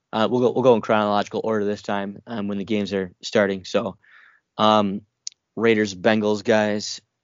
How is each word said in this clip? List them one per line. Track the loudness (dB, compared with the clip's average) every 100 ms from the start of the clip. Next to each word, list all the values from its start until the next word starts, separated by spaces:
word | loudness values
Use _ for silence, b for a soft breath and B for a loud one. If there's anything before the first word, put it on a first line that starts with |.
| _
Uh, | -2 0
we'll | 2
go, | 2
we'll | 4
go | 4
in | 4
chronological | 4 0 2 0 -2 -6
order | -4 -2
this | -2 -4
time, | -6 -6 -6 -12 -12
um, | -8 -6
when | -6
the |
games | -4 -2 -2
are | -4 -4 _
starting. | -2 0 0 -2
So, | -2 -4 -4 -10 b b b b _ 0
um, | 4 4 2 -4 -10 _ -20 _ _ -2
Raiders, | 2 2 0
Bengals, | 0 0 2 0 -2
guys. | 2 2 2 -2 -6 -14 _ _